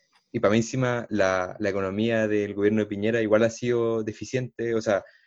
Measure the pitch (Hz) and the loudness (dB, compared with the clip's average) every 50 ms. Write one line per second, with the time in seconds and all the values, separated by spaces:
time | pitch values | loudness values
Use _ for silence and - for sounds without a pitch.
0 | _ _ _ _ _ _ - 117 - 98 107 117 113 117 - 131 127 123 123 120 | _ _ _ _ _ _ -4 0 2 2 4 2 2 0 -2 -2 0 0 -2 -4
1 | - - 104 101 95 95 92 92 90 92 - - 104 101 95 98 95 95 98 104 | -4 -2 0 0 2 2 2 0 -2 -4 -6 -4 -4 -2 -2 -2 -4 -2 -2 0
2 | 110 117 117 110 110 107 107 104 104 98 101 101 101 104 107 107 104 - 104 101 | 0 0 2 0 0 0 0 0 -2 -2 -2 0 2 2 2 2 0 -2 -2 -2
3 | 101 110 113 117 110 104 107 107 117 113 - - 123 120 120 117 113 113 113 113 | -2 0 0 0 2 4 4 4 4 2 0 -2 -2 0 0 0 0 0 0 -2
4 | 107 107 107 - 110 - - 127 127 117 - - 117 117 113 113 110 113 101 92 | -4 -6 -8 -10 -8 -6 -4 -4 -4 -6 -8 -6 -4 -2 -2 -2 0 2 0 0
5 | - - - _ _ | 0 -6 -16 _ _